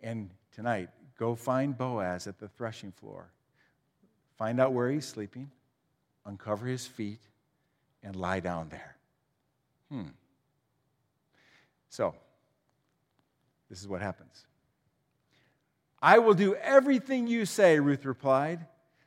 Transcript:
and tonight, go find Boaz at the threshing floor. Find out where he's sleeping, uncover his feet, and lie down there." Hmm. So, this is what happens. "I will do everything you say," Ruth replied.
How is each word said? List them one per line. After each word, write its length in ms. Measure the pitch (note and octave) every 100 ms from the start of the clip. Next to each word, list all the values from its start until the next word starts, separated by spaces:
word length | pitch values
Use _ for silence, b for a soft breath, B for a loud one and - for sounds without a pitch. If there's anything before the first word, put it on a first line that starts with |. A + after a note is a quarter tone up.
and 280 | A2+ A2+ F#2+ F#2+ _
tonight, 360 | - A#2 G#2 F2 _ - -
go 160 | A#2
find 420 | A#2 C3 B2+ C#3+ B2
Boaz 520 | B2+ A#2 F2+ F2+ G#2
at 100 | -
the 100 | G#2
threshing 440 | - A#2 A2+ G2
floor. 400 | - G#2 F#2 F2+ _ _ _ _ _ _ _ _ _ _ -
Find 240 | A2 B2
out 100 | C3
where 200 | B2 B2
he's 160 | D3 -
sleeping, 420 | A2 G#2 B2 C#3 _ _ _ _ _ _ _ G#2
uncover 400 | G2 G#2+ G#2 B2
his 180 | B2+ -
feet, 360 | - G#2 A2 _ _ _ _ _ _ _ _
and 120 | G2 F#2+
lie 240 | F2+ F#2+
down 300 | F2+ E2+ D#2+
there." 260 | - - - _ _ _ _ _ _ _ _ -
Hmm. 180 | C3+ D#2 - _ _ _ _ _ _ _ _ _ _ _ b b b b b _
So, 240 | - F#2 - _ _ _ _ _ _ _ _ _ _ _ _ _ _ -
this 140 | F#2
is 60 | G2
what 140 | F#2
happens. 440 | G2+ - D2+ - _ _ _ _ _ _ _ _ _ _ _ _ _ _ _ -
"I 160 | A#3+ A#3+
will 160 | A3 F#3+
do 180 | G3+
everything 720 | B4+ - C#4 C4+ B3+ C4 C4 A#3
you 200 | A#3 G3+
say," 340 | - F#3 D3+
Ruth 260 | C#3+ C#3 C3+
replied. 640 | B2 C#3 C3+ D3+ E3+ E3 _ _ _